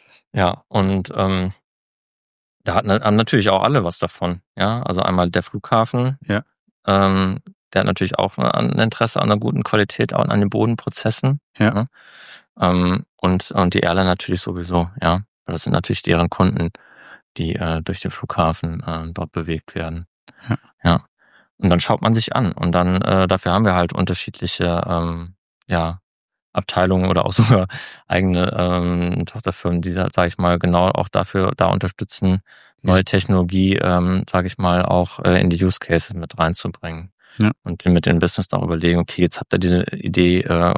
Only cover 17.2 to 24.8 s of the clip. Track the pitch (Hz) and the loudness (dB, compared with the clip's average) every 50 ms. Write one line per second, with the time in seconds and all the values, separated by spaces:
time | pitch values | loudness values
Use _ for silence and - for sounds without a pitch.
17.2 | _ _ - - 87 80 - - 85 82 82 82 80 - 87 - - - - - | _ _ -8 -6 -4 -4 -4 -4 -4 -4 -4 -4 -4 -6 -8 -6 -6 -10 -10 -10
18.2 | - - - - 85 80 80 - - 85 82 82 - - 82 82 80 80 85 - | -10 -8 -2 0 0 0 0 -2 -4 -6 -6 -6 -8 -8 -8 -8 -8 -8 -8 -10
19.2 | 85 76 - 87 80 78 80 78 - - - 87 85 80 82 85 87 _ _ _ | -10 -8 -8 -8 -6 -6 -6 -6 -8 -10 -10 -8 -8 -8 -8 -10 -12 _ _ _
20.2 | _ - - _ - - 110 - _ _ _ _ - 85 85 - - _ _ _ | _ -20 -20 _ -6 -6 -6 -6 _ _ _ _ 0 2 2 2 0 _ _ _
21.2 | _ _ _ _ _ _ _ - - 95 87 87 - - 113 - - 107 113 113 | _ _ _ _ _ _ _ -2 2 2 2 2 2 0 0 0 2 0 0 0
22.2 | 110 - - - 117 87 - - - 87 82 87 90 90 92 90 - - 95 95 | 0 -2 -2 0 0 -2 -2 -2 -2 0 2 2 2 2 2 0 0 2 2 2
23.2 | 95 90 95 92 - 90 87 101 113 104 90 90 87 85 - - 92 - 90 - | 2 2 2 0 0 0 0 2 2 2 2 2 0 0 0 -2 -2 -2 -2 -4
24.2 | - - - - - 87 - - 90 87 85 85 | -6 -10 -10 -8 -8 -6 -4 -2 -2 0 0 -2